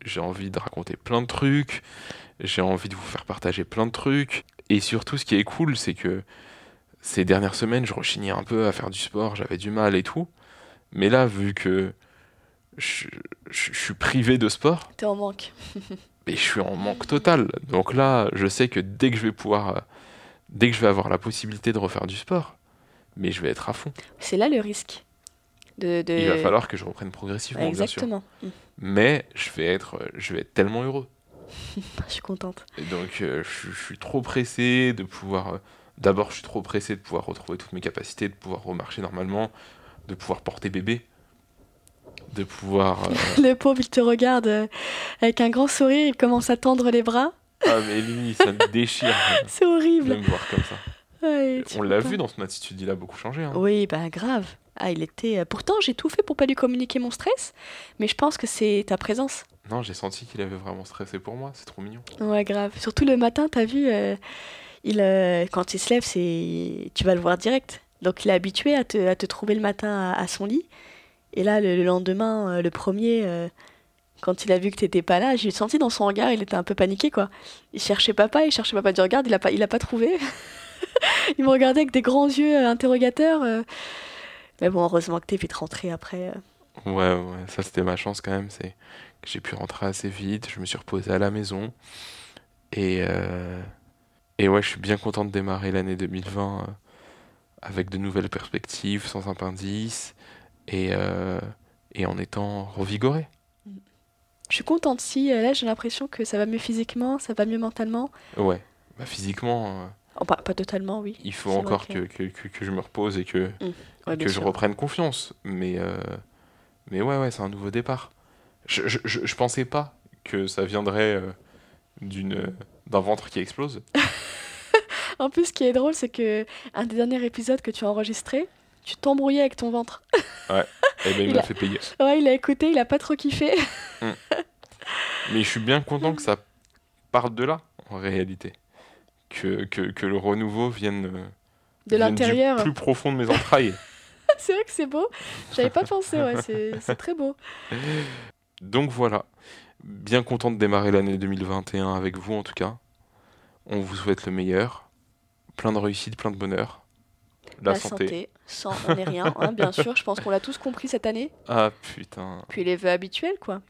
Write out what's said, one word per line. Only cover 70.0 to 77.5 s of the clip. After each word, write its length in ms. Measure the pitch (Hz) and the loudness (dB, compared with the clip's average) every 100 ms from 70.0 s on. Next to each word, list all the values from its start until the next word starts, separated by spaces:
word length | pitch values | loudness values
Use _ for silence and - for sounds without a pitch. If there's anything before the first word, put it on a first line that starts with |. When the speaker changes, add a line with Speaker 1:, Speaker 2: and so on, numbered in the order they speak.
| 185 | 0
Speaker 2:
à, 80 | 185 | 0
à 60 | 180 | -2
son 180 | - | -4
lit. 220 | 202 269 - - - - _ _ _ | -2 -2 -2 -14 -20 -20 _ _ _
Et 100 | - | 0
là, 160 | 196 208 | 4 4
le, 160 | 196 180 | 4 4
le 80 | |
lendemain, 720 | 175 180 185 190 220 220 196 175 | 4 4 2 0 0 0 0 0
euh, 40 | |
le 80 | 175 | 0
premier, 520 | - - 196 233 226 | -2 -2 0 2 2
euh, 240 | 196 170 170 _ - _ _ _ _ - | 0 -2 -6 _ -20 _ _ _ _ -8
quand 240 | - 180 | -4 -2
il 80 | 202 | 2
a 60 | 185 | 2
vu 120 | 196 | 2
que 60 | - | 0
t'étais 240 | 185 185 | 2 2
pas 180 | 165 180 | 4 4
là, 160 | 247 247 | 4 2
j'ai 140 | 214 | 0
senti 260 | - 220 302 | 0 0 2
dans 100 | 254 | 2
son 140 | - | 2
regard, 280 | 202 202 240 | 0 2 2
il 100 | 226 | 2
était 140 | 202 190 | 0 -2
un 60 | |
peu 100 | 175 | 0
paniqué, 360 | 202 185 196 302 | 2 2 2 0
quoi. 200 | - 196 - - | 2 -2 -4 -20